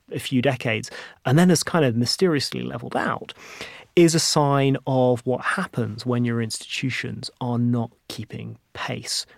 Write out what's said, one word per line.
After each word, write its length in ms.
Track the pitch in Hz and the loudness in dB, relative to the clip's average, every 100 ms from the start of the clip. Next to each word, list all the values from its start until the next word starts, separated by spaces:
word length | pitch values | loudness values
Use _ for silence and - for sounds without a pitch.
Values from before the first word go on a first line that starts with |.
| - | -8
a 60 | 135 | -10
few 240 | - 127 | -2 0
decades 480 | 127 123 123 110 117 - - - | 2 0 -2 -4 -6 -14 -18 -8
and 140 | - 143 | 2 6
then 100 | 180 | 6
has 140 | 160 | 4
kind 240 | - 175 139 | 2 2 2
of 100 | 117 | 2
mysteriously 640 | 120 - 185 147 - 123 | 0 2 2 2 -2 -6
leveled 340 | 123 131 123 | -8 -8 -6
out, 380 | - - - - - - - - - - | -4 -4 -4 -8 -18 -18 -16 -16 -18 -2
is 200 | - 170 | 4 6
a 40 | 160 | 6
sign 560 | - 160 143 139 139 135 - | 2 2 4 4 2 0 0
of 340 | 131 127 120 - | 2 4 2 0
what 160 | 127 | -4
happens 640 | - - 180 - 107 110 123 | -2 -4 -4 -4 -4 -4 -2
when 180 | 120 | 0
your 160 | 120 117 | 0 0
institutions 920 | 113 - - - 131 117 117 117 - - | -2 -6 -10 -6 -4 -4 -6 -10 -12 -6
are 160 | 123 120 | -2 0
not 320 | 120 120 117 _ - | 2 0 -2 _ -14
keeping 480 | - 110 113 113 113 _ | -14 -12 -12 -12 -16 _
pace 540 | - - 120 120 - - | -10 -8 -8 -6 -8 -8